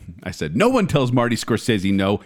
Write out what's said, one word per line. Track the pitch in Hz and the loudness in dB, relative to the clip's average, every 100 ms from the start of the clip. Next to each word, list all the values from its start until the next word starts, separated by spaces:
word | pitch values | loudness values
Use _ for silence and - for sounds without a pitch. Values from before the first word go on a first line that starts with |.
| - - | -20 -14
I | - | -14
said, | - 78 180 | -8 -4 2
"No | 226 | 2
one | 262 190 | 2 2
tells | 147 123 | 0 2
Marty | 127 120 113 | 2 0 -2
Scorsese | - 110 - 107 98 | -2 -2 0 0 0
no. | 98 98 104 | 0 0 -2